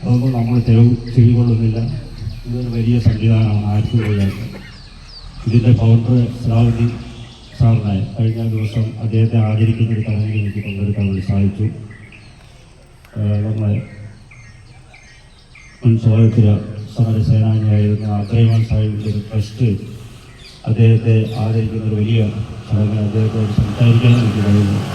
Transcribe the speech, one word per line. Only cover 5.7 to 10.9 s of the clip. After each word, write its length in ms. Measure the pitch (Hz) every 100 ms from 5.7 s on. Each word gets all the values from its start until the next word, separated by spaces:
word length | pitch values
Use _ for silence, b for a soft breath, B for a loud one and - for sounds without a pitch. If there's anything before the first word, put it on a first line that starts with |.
| 107
ഫൗണ്ടർ 360 | 113 117 117 123 117 -
സലാഹുദ്ദീൻ 460 | 113 113 117 117 117 - - - - - - -
സാറിനെ 360 | 123 110 101 98 104 -
കഴിഞ്ഞ 260 | 113 110 113
ദിവസം 300 | 110 107 - 110 -
അദ്ദേഹത്തെ 360 | 113 110 113 113 107
ആദരിക്കുന്ന 440 | 107 110 113 113
ഒരു 80 | 110 110
ചടങ്ങിൽ 340 | 104 107 107
എനിക്ക് 200 | 101 101
പങ്കെടുക്കാൻ 400 | 101 98 101